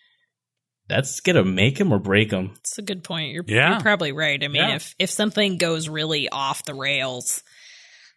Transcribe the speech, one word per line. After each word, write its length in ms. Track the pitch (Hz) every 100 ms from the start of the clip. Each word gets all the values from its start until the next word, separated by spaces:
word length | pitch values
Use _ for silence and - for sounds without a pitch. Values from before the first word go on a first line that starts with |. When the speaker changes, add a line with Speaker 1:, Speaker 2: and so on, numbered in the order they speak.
| _ _ _ _ _ _ _ _ -
Speaker 1:
that's 300 | 107 135 -
gonna 220 | 190 165 95
make 340 | 92 110 139
him 140 | 190
or 60 | 101
break 320 | 95 101 107
him. 200 | 95 95 -
Speaker 2:
That's 220 | - -
a 20 |
good 220 | 202 185
point. 280 | - 165 147
You're, 100 | 156 175
Speaker 3:
Yeah. 240 | 214 156
Speaker 2:
you're 100 | 220
probably 300 | 214 208 156
right. 320 | 143 151 143
I 40 | 143
mean, 80 | 147 143
Speaker 3:
Yeah. 60 | 135
Speaker 2:
if, 200 | - -
if 100 | 185
something 480 | - 214 208 202 175
goes 300 | 170 160 160
really 380 | 156 160 151 135
off 360 | - 135 147 -
the 80 |
rails, 680 | 135 139 139 131 123 127 - - - - - - - -